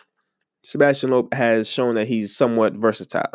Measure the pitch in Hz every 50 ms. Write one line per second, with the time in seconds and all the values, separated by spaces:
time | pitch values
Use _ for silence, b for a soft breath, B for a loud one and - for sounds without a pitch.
0 | _ _ _ _ _ _ _ _ _ _ _ _ - - - 151 143 143 139 139
1 | - 131 127 127 120 123 - 135 123 117 113 113 110 - - - 127 123 117 113
2 | 107 117 120 110 104 98 - - 135 120 117 113 110 104 - 104 110 113 110 -
3 | 95 - - - - -